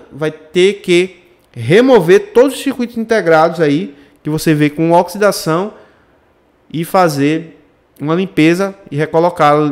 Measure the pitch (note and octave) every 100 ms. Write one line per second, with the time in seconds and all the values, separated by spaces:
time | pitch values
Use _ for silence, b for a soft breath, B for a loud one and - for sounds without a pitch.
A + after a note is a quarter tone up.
0 | - C3+ D#3 D#3 - F3+ F#3+ G3+ - F3
1 | F#3 - _ _ _ A#2+ A#2 F#3+ C4 A#3+
2 | D#3+ G3 - A#3 C#4 C4 C#4+ B3 A#3+ A3+
3 | A3+ A3 E3 D#3+ E3 E3+ D3+ D3 G3+ B
4 | B B D3+ D#3 E3+ D3+ D3+ D3 E3 E3+
5 | G3 G3 G3+ F#3 E3 D#3+ G#3 - b b
6 | b b b _ _ _ _ D3 E3+ G3
7 | F3+ C#3+ C#3+ D#3+ E3 - _ _ _ _
8 | C#3+ E3+ F#3+ - D#3 F3 G3 F#3+ - C#3+
9 | D3+ E3 F3 F3 D3 D3 D3+